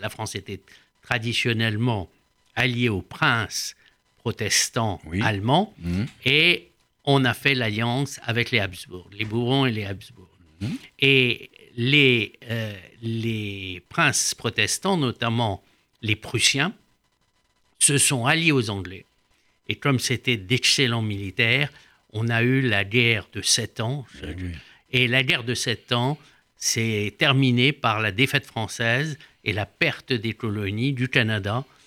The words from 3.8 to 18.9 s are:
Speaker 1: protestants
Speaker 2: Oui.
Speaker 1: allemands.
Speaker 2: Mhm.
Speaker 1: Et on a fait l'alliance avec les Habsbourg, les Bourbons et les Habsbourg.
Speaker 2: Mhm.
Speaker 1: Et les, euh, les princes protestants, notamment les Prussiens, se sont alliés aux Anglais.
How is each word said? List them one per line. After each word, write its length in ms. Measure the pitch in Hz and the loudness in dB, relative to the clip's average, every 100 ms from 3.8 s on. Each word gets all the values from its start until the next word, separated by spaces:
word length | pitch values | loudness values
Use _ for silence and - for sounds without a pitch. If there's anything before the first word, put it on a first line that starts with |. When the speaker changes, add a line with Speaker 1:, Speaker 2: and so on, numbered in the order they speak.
| _ _ _ _ | _ _ _ _
Speaker 1:
protestants 800 | 120 - 104 - - 127 113 85 | -6 -4 0 0 0 0 -2 -2
Speaker 2:
Oui. 160 | 78 87 | -4 -2
Speaker 1:
allemands. 500 | 113 101 107 151 214 - | 0 0 2 2 2 -4
Speaker 2:
Mhm. 280 | 85 90 117 - | -4 -2 -4 -4
Speaker 1:
Et 440 | 123 147 170 170 - _ _ _ | 0 2 4 0 -4 _ _ _
on 200 | - 139 | 2 2
a 100 | 131 | 2
fait 200 | 113 143 | 0 0
l'alliance 640 | 131 113 104 117 123 139 - | 0 0 -2 -2 -2 -4 -6
avec 260 | - 117 117 | -4 -2 0
les 80 | 120 | 0
Habsbourg, 500 | 98 90 - 90 87 98 | -2 -6 -14 -16 -14 -10
les 80 | |
Bourbons 420 | 107 110 120 135 131 | -6 -2 0 2 2
et 60 | |
les 120 | 107 | -2
Habsbourg. 440 | 98 98 - - 92 _ _ 85 | -6 -8 -12 -20 -20 _ _ -10
Speaker 2:
Mhm. 160 | 104 233 - - | -8 -8 -12 0
Speaker 1:
Et 520 | 135 135 123 - - - - 120 | 4 4 2 -2 -10 -20 -14 -4
les, 560 | 120 147 135 120 104 - - | 2 6 6 4 0 -8 -8
euh, 220 | 117 110 98 - - | -6 -6 -10 -18 -10
les 800 | 113 113 113 110 104 98 95 90 - | -6 -4 -2 -4 -6 -8 -10 -10 -8
princes 460 | - 151 - - | 0 0 2 -2
protestants, 640 | - 120 110 104 - 190 185 | -4 -4 -2 -2 0 0 0
notamment 640 | 131 107 117 117 113 95 _ _ _ _ | 0 -2 -2 0 0 -2 _ _ _ _
les 140 | 110 107 | -4 -4
Prussiens, 560 | - 110 - 135 160 - _ _ _ _ _ _ _ _ _ - | -4 0 2 2 0 -4 _ _ _ _ _ _ _ _ _ 0
se 200 | - 143 | 2 4
sont 280 | - 135 120 | 2 2 2
alliés 240 | 165 165 | 2 4
aux 160 | 139 110 | 2 2
Anglais. 340 | 101 90 | -4 -8